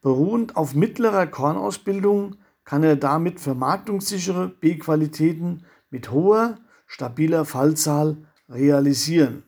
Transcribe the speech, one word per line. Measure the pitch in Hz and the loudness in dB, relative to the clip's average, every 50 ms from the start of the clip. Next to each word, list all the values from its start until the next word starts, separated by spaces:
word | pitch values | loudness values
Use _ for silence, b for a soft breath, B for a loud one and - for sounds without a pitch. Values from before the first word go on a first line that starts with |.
Beruhend | - 139 131 131 151 190 226 233 226 226 - | 2 0 2 2 2 2 0 -2 -2 -2 -2
auf | 180 156 131 131 | -4 -4 0 0
mittlerer | 147 190 - - - 233 220 208 196 180 | 0 0 0 0 -2 0 2 2 2 0
Kornausbildung | 156 - - 135 147 165 196 190 202 190 - _ 196 196 196 190 202 208 202 202 202 196 b b b b b b | 0 -2 -2 -2 -2 0 0 -4 -4 -6 -4 _ -4 -4 0 2 2 2 2 -2 -6 -12 b b b b b b
kann | - 147 147 160 | -4 0 2 4
er | 160 147 | 4 4
damit | 135 143 139 147 160 170 175 175 - | 2 2 0 0 0 -2 -2 -4 -4
vermarktungssichere | - 143 131 127 131 139 185 190 - 220 202 196 196 - 208 185 170 190 180 180 185 | -6 -6 -4 -2 0 -2 -2 -2 -4 -6 -6 -4 -4 -6 -6 -4 -4 -4 -4 -4 -4
B-Qualitäten | 185 - _ - 165 170 151 - 160 156 156 156 151 151 - 156 165 165 160 170 175 170 b b b b b b b | -6 -8 _ 0 0 0 0 -2 -2 0 0 0 -2 -2 0 0 0 0 -2 -6 -6 -6 b b b b b b b
mit | 135 127 - - | -14 -12 -10 -2
hoher, | 123 143 175 196 214 220 233 233 226 b b b b b b | -2 2 4 4 4 4 2 0 -4 b b b b b b
stabiler | _ - - 135 120 120 143 156 160 165 165 151 | _ -12 -10 -10 -8 -2 0 0 2 2 0 0
Fallzahl | - - 131 139 151 156 156 - 156 147 147 151 156 151 156 b b b b b | -2 -2 2 2 2 2 2 0 0 0 2 0 0 -2 -4 b b b b b
realisieren. | _ 127 120 135 143 147 139 139 139 139 117 - 147 165 165 147 123 113 110 - | _ -4 2 2 4 4 4 4 2 2 0 -2 0 4 4 2 2 0 -10 -16